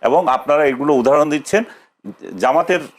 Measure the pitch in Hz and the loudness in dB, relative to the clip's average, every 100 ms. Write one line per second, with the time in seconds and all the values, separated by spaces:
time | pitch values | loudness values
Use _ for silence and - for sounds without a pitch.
0 | 117 151 127 127 127 147 143 127 143 135 | 0 0 2 -2 0 2 2 0 0 2
1 | 120 147 151 151 - 202 240 - _ _ | 4 2 2 -2 -2 -2 -2 -10 _ _
2 | - - - - 127 156 170 180 147 | -20 -18 -16 -4 0 0 0 -2 -4